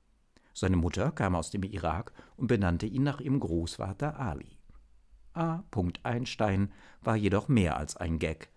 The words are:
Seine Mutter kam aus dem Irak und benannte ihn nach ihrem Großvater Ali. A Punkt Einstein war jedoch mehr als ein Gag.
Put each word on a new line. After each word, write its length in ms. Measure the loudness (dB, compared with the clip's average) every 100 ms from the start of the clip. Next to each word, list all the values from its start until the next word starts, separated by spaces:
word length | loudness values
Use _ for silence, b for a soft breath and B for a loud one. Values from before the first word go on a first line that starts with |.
| _ _ _ _ b
Seine 220 | -2 2 2
Mutter 360 | 2 0 -2
kam 220 | 0 0
aus 160 | 0 -2
dem 140 | -4
Irak 480 | -4 -4 -2 -2 -6 -14 B B
und 100 | 0
benannte 400 | 2 4 2 0
ihn 160 | 0
nach 180 | 0 -2
ihrem 200 | -2 -2
Großvater 800 | 0 -2 -2 -4 -8 -4 -6 -4
Ali. 400 | -6 -6 -10 -20 -20 -20 -20 -20 -20 -20 -12
A 300 | -4 -4 -4 -4
Punkt 300 | -2 -2 -2
Einstein 680 | -4 -2 -4 0 2 2 0 B B B
war 140 | 0 2
jedoch 320 | 4 2 4
mehr 280 | 4 4 2
als 200 | -4 -6
ein 220 | -2 0
Gag. 320 | -2 -4 -10